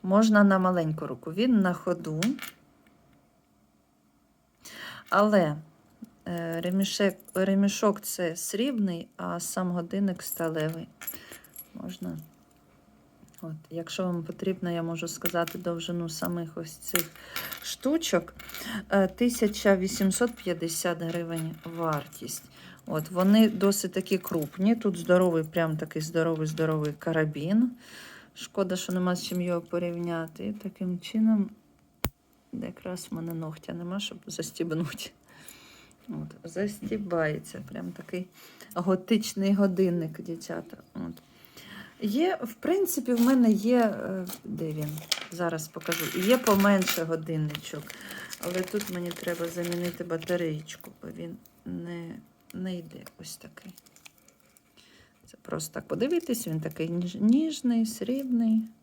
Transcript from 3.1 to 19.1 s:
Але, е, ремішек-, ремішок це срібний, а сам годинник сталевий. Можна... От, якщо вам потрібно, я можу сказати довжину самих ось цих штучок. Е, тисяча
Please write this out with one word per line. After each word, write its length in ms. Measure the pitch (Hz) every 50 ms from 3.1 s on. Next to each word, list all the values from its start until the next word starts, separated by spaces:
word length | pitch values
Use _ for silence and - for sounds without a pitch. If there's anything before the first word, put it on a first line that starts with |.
| _ _ _ _ _ _ _ _ _ _ _ _ _ _ _ _ _ _ _ _ _ _ _ _ _ _ _ _ _ _ _ - - - - - - - - -
Але, 480 | - 196 208 214 208 196 170 151 147 156 - - _ _ _ _ _ _ - - _ _ _
е, 340 | - 175 170 170 165 165 170
ремішек-, 560 | 170 180 185 196 196 202 - - 208 196 - - - - -
ремішок 640 | 185 190 190 196 196 196 202 202 - - 208 202 208
це 360 | - - - - 175 165 165
срібний, 720 | 175 - - - 202 240 285 262 220 202 190 170 170 - - _
а 240 | - 180 180 175 175
сам 300 | 175 - - 190 185 180
годинник 520 | 175 175 165 170 - 196 202 196 180 180
сталевий. 680 | - - - - 170 165 160 160 156 156 165 165 - - - _ - - - - - - - - - - _ - - _ _
Можна... 440 | - - 180 180 - 185 180 165 160 156 - _ _ _ _ _ _ _ _ _ _ _ _ _ _ _ _ _ _ - - - - -
От, 120 | 165 156 156 - _
якщо 340 | 160 165 165 - - - 185
вам 180 | 180 175 170
потрібно, 480 | 160 160 180 - - 190 185 185 185 175
я 120 | 170 170
можу 260 | 165 165 170 165 165 165
сказати 500 | - - - - - 170 170 - - 202
довжину 500 | 175 175 170 165 165 - 175 175 170 165
самих 480 | 156 - 170 165 175 170 170 160 -
ось 160 | 170 165 156
цих 380 | - - - - - - - - - - - - - - - - - -
штучок. 720 | - - - - - 262 302 330 330 - - 170 - - - - - - - - - - - 196 - -
Е, 160 | - 202 190
тисяча 680 | 190